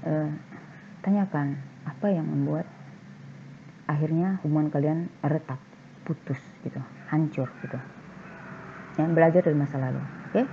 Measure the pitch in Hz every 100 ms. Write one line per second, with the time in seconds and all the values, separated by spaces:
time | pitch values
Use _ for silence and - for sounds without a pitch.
0 | 165 156 151 151 - - - - - -
1 | - 202 196 151 143 139 - - - -
2 | 208 180 156 151 139 151 - - - -
3 | - - - - - - - - - 147
4 | 156 160 185 190 156 151 151 147 147 160
5 | 175 - 143 151 - 135 - - - -
6 | - 165 - 135 - - - - 131 -
7 | - 156 156 156 127 - - 131 - -
8 | - - - - - - - - - -
9 | 156 165 165 170 175 147 143 139 131 131
10 | 139 - - 190 262